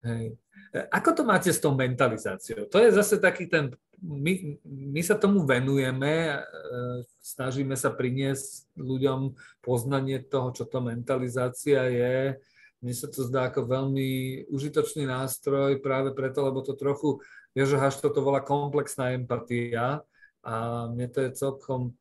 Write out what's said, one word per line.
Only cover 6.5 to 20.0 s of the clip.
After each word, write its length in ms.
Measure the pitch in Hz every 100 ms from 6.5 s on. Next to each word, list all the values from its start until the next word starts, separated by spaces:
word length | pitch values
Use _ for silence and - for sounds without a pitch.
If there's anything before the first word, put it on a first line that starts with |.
| 80 156 123 123 123 120 _
snažíme 540 | - - 131 131 135 135
sa 160 | 139
priniesť 800 | - 123 127 135 131 - - _ -
ľuďom 560 | 131 131 135 131 135 127 - _
poznanie 640 | - 123 120 139 135 135 131
toho, 300 | 139 127 123
čo 100 | 120
to 160 | 131
mentalizácia 1040 | 123 117 120 131 127 120 123 123 - 139 127
je. 540 | 123 123 131 135 135 _ _ - _
Mne 140 | 123 123
sa 160 | 139
to 160 | - 123
zdá 240 | 131 127
ako 160 | 127 120
veľmi 420 | 131 135 135 135 131 131 131 -
užitočný 560 | 139 147 143 151 - 139
nástroj 760 | 127 131 127 - 139 139 135
práve 320 | 135 131 139 135
preto, 320 | 131 127 139
lebo 160 | 131
to 100 | 131
trochu, 460 | 131 139 139 151 135 - - _
Jožo 240 | - 135 139
Hašto 320 | 135 135 147
to 100 | 143
volá 160 | 135 139
komplexná 720 | 135 143 143 143 147 - 127
empatia 880 | 127 120 120 - 120 120 117 120 147